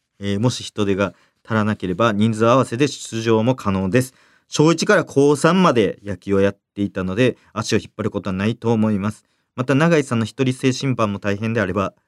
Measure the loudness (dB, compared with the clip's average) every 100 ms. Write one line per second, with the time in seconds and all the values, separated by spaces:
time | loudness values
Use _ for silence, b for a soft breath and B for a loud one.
0 | _ -10 -6 -2 0 -2 -8 -4 0 0
1 | -2 -4 b b -4 0 0 -2 -4 0
2 | 0 2 0 2 2 4 2 0 -2 -4
3 | -10 -6 0 2 2 -2 -2 -2 0 0
4 | 0 b b b b 2 2 2 2 2
5 | 2 2 2 4 2 4 4 4 0 -2
6 | -10 -10 -2 2 2 0 _ -6 -6 -4
7 | -4 0 0 -2 b -8 -2 -2 -4 -8
8 | -6 -6 -6 -4 -2 -2 -2 0 0 0
9 | -4 -8 _ _ _ -8 0 2 4 2
10 | 0 -2 -2 -2 -2 0 -2 -2 -2 -2
11 | -2 -2 -4 -4 -2 -2 -2 -2 -4 -6